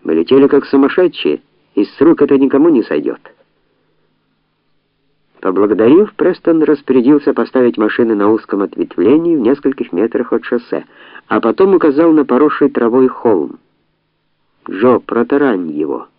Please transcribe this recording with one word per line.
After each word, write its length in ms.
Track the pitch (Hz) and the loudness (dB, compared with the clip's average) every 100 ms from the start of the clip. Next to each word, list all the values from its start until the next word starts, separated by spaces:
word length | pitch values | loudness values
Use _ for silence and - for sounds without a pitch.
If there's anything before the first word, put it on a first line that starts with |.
Мы 100 | - | -2
летели 340 | 80 82 135 139 | -4 2 2 4
как 180 | 143 135 | 2 0
сумасшедшие, 760 | 139 139 - 180 - - 73 _ _ _ | 0 0 0 -2 -2 -6 -6 _ _ _
и 100 | - | -6
с 160 | 104 - | -6 0
рук 220 | 147 170 | 2 2
это 160 | 139 139 | 2 2
никому 320 | 139 139 165 | 2 2 2
не 140 | 143 | 2
сойдёт». 360 | 98 76 65 - - _ _ _ _ _ _ _ _ _ _ _ _ _ _ _ _ _ _ _ _ _ | 0 -4 -6 -10 -14 _ _ _ _ _ _ _ _ _ _ _ _ _ _ _ _ _ _ _ _ _
Поблагодарив, 720 | 95 92 104 98 110 160 208 | -6 -2 0 2 4 4 2
Престон 480 | _ 156 180 - 165 | _ -4 -2 -2 0
распорядился 720 | 151 147 - 131 120 147 143 | 0 -2 0 0 2 2 2
поставить 460 | 131 110 131 123 113 | -2 -2 0 0 0
машины 340 | 107 - 117 | -4 0 -2
на 180 | 104 101 | 0 0
узком 300 | 110 - 101 | 0 -2 -6
ответвлении 760 | 98 - 87 - 90 147 170 160 | -6 -6 -8 -2 2 2 2 0
в 40 | |
нескольких 520 | 110 139 143 131 120 | 0 -2 -2 -6 -8
метрах 400 | - 113 - 120 | -4 -4 -4 -4
от 140 | - - | -6 -4
шоссе, 400 | - - 73 - _ - - _ | -6 -6 -10 -10 _ -20 -20 _
а 140 | 107 | -2
потом 320 | - - 196 | -2 0 2
указал 380 | 185 160 139 165 | 4 2 2 2
на 100 | 156 | 2
поросший 460 | 135 123 147 147 143 | 2 2 0 0 -2
травой 380 | 135 117 123 131 | 0 0 2 0
холм. 500 | - 120 98 71 - _ _ _ _ _ _ _ _ _ _ - | 0 -2 0 -2 -10 _ _ _ _ _ _ _ _ _ _ -14
«Джо, 300 | 92 120 117 | -2 0 0
протарань 720 | - 113 120 139 143 101 85 | -2 -4 -2 0 0 -2 -6
его». 360 | 73 76 62 - | -6 -6 -8 -12